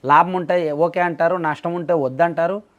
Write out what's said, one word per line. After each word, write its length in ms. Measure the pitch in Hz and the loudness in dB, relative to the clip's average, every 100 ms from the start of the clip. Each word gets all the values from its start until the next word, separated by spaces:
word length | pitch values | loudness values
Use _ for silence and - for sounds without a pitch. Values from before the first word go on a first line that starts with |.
లాభం 280 | 127 147 175 | 6 4 4
ఉంటే 400 | 185 170 180 160 | -2 -2 -2 0
ఓకే 280 | 147 170 175 | 0 0 0
అంటారు, 360 | 175 151 165 185 | -2 0 0 0
నష్టం 380 | 160 147 170 | -4 -4 -6
ఉంటే 200 | 175 160 | -6 -2
వద్దంటారు. 680 | 170 131 131 170 160 170 196 - | -2 -2 0 0 0 -2 -4 -10